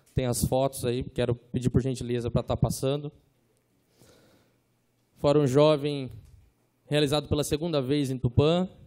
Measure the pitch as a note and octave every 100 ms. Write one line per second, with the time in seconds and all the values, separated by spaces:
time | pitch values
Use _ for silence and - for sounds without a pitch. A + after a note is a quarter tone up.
0 | _ - B2+ A#2+ - C3 C3+ - B2 B2
1 | C3+ - A#2+ A#2+ - - B2 - B2+ A#2+
2 | B2 A#2+ A#2 B2 - A#2+ A#2 - C3+ C#3+
3 | D3 - _ _ _ _ _ _ _ _
4 | - _ _ _ _ _ _ _ _ _
5 | _ _ D3 D3 C#3+ C3 D3+ D3+ D3 C#3+
6 | B2+ - - - _ _ _ _ - D3
7 | D3 D3+ C#3+ D#3 C#3 D3 F3 D3+ B2+ D3
8 | C3+ C3 B2 A#2+ D3 F3 F#3 -